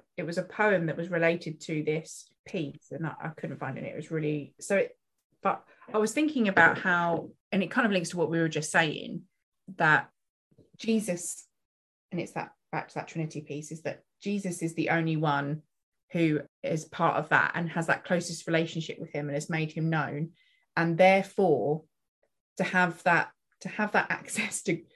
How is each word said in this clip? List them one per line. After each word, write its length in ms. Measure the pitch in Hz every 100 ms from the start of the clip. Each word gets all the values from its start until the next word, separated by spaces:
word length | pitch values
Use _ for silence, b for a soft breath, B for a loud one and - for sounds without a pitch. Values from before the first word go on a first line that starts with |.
| - -
It 60 |
was 140 | 160 175
a 40 |
poem 440 | 180 - 214 185 165
that 100 | 151
was 140 | 170
related 500 | 175 165 170 165 160
to 200 | - 156
this 460 | 151 156 - - - _ -
piece, 420 | 190 143 139 -
and 160 | 143 160
I, 60 | -
I 60 | 160
couldn't 320 | 156 160 139
find 180 | 135 135
it. 60 |
It 100 | -
was 160 | - 160
really, 440 | 160 151 151 139 -
so 180 | - 196
it, 200 | 160 - _ _ _ _
but 200 | 196 - - B B
I 60 | 214
was 140 | 214
thinking 360 | 294 302 269 208
about 300 | 185 165 -
how, 520 | 190 175 170 165 - - -
and 100 | 190
it 80 | 170
kind 140 | 247 233
of 60 |
links 180 | 190 165
to 60 | 175
what 140 | 156
we 80 | 165
were 100 | 160
just 220 | 156 156
saying, 520 | 175 160 - - - - _ _ _ - 190
that 320 | 160 147 - _ _ _ _ _ _ -
Jesus, 680 | 214 220 208 175 - - - _ _ _ _ _ _
and 100 | 175
it's 120 | -
that 180 | - - _ _
back 160 | 156 -
to 60 | 151
that 100 | -
Trinity 340 | 165 160 147
piece, 280 | - 147 151
is 120 | 165
that 200 | 143 135 _ _
Jesus 420 | 202 202 190 175
is 120 | 165
the 160 | 160 -
only 260 | 165 160 156
one 460 | 151 143 143 151 - _ _ _ _
who 280 | 175 165 151 - _
is 220 | - 160 -
part 300 | - 165 -
of 120 | -
that 240 | 143 76
and 140 | - 170
has 160 | 165 165
that 180 | -
closest 420 | - 175 170 165 -
relationship 520 | 165 165 165 156 -
with 140 | -
him 140 | 147 147
and 60 |
has 140 | 143 156
made 200 | 160 156
him 160 | 160 160
known. 400 | 160 135 - 165 b b b b -
And 220 | 170 165
therefore, 840 | 185 190 190 - 190 131 113 156 - _ _ _ _ _ _ -
to 80 |
have 380 | 185 185 180 160
that, 260 | 180 165 - _ _ -
to 80 | 185
have 240 | - 208
that 180 | 208 -
<laughs> 0 |
access 520 | - - - 208 -
to, 200 | - 170 -